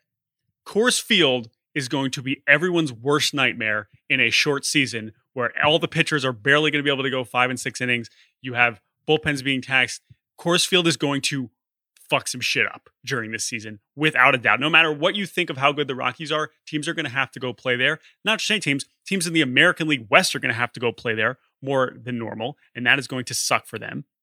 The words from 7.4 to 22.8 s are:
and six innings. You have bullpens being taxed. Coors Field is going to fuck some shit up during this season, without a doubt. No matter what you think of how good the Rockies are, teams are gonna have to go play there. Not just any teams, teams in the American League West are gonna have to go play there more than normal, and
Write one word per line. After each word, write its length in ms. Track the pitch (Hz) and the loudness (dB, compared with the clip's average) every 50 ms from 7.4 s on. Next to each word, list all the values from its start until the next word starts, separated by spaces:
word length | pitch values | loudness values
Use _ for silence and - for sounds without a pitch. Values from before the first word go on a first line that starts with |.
| 123 127 | 0 2
and 100 | 131 123 | 0 -4
six 220 | - 131 120 - | -6 -8 -6 -4
innings. 280 | 131 123 123 120 117 - _ _ _ _ _ _ | -2 -2 -2 -2 -4 -8 _ _ _ _ _ _
You 120 | - 131 123 | -12 -8 0
have 280 | 120 120 120 113 - _ _ _ _ _ - | 2 2 2 2 -4 _ _ _ _ _ 0
bullpens 360 | 156 151 156 156 143 135 127 | 0 0 0 -2 -4 -2 -2
being 180 | 139 135 131 | -2 -2 -2
taxed. 400 | 123 - 135 131 127 120 - - - _ - _ _ _ _ - | -4 -2 0 0 0 0 -2 -10 -14 _ -20 _ _ _ _ -6
Coors 260 | - 170 175 175 - | -2 0 2 2 2
Field 220 | - - 180 175 170 | 2 2 2 4 2
is 80 | 156 - | 2 2
going 240 | - 143 139 139 135 | 0 -2 -2 -2 -2
to 260 | - 147 139 127 113 - _ _ _ _ _ _ _ _ _ - _ | -2 -4 -4 -6 -8 -12 _ _ _ _ _ _ _ _ _ -4 _
fuck 180 | 156 131 - - | 0 0 0 -2
some 140 | - 127 | -8 -4
shit 240 | 117 - - 135 110 | -4 -2 0 0 0
up 240 | - - - - _ _ _ _ | -2 -2 -10 -18 _ _ _ _
during 260 | 120 135 123 110 107 | -6 -6 -4 -4 -6
this 140 | 113 107 - | -6 -6 -6
season, 340 | - 123 113 104 110 107 104 _ _ _ | -6 -6 -8 -10 -12 -14 -16 _ _ _
without 380 | 139 151 156 - - 127 139 139 | -2 -2 0 4 6 6 6 6
a 40 | 127 | 4
doubt. 220 | 113 117 104 117 | 4 2 2 2
No 100 | 135 156 | 2 4
matter 220 | 151 156 165 160 | 4 4 4 4
what 240 | 151 143 151 190 196 | 2 0 0 0 0
you 100 | 208 202 - | 0 -6 -6
think 220 | - - 175 165 | -4 -4 -4 -4
of 60 | 160 131 | -4 0
how 140 | 135 147 | 2 2
good 160 | 147 143 147 131 | 2 2 -2 -4
the 80 | 135 | -4
Rockies 360 | 123 127 123 120 - 160 143 | -4 -4 -4 -4 -4 -6 -4
are, 180 | 151 151 156 147 - _ _ | -2 -4 -4 -4 -8 _ _
teams 220 | - 156 151 143 165 | -8 -8 -6 -6 -4
are 60 | 160 | -6
gonna 160 | 165 156 135 | -4 -6 -4
have 200 | 117 135 131 - | -2 -2 -4 -4
to 80 | - 123 | -4 -8
go 120 | 127 127 120 | -8 -8 -8
play 220 | - - 131 123 | -6 -2 -2 0
there. 240 | 123 127 139 156 156 _ - _ _ _ | 2 2 0 0 -2 _ -20 _ _ _
Not 160 | 190 220 214 | -2 -2 -2
just 100 | - - | 0 -2
any 80 | 220 208 | -2 0
teams, 240 | - 151 139 139 - - _ _ _ | 0 -2 -2 -2 -4 -10 _ _ _
teams 220 | - 196 196 160 175 | -4 -2 -2 -2 0
in 60 | 165 | 2
the 80 | 160 | 2
American 460 | 151 127 123 135 156 180 175 - 165 156 | 2 4 4 4 4 4 4 2 0 0
League 200 | 151 131 113 98 | 0 -2 0 4
West 240 | 131 175 185 - - | 4 4 4 4 -2
are 40 | 139 | -4
gonna 140 | 123 127 117 | -2 -2 -2
have 180 | 110 123 120 - | -2 -2 -4 -4
to 60 | - | -2
go 120 | 120 120 | -2 -2
play 220 | 113 - - 123 110 | -2 -2 -4 -4 -2
there 240 | 110 110 117 135 - _ _ _ _ | 0 0 0 -2 -4 _ _ _ _
more 320 | - 135 139 131 127 123 - 127 | -6 -2 0 0 0 0 -2 -10
than 160 | 117 123 123 117 | -10 -8 -6 -6
normal, 400 | 117 110 110 110 110 131 151 - _ _ _ | -6 -8 -8 -6 -6 -8 -8 -10 _ _ _
and 120 | 123 | -4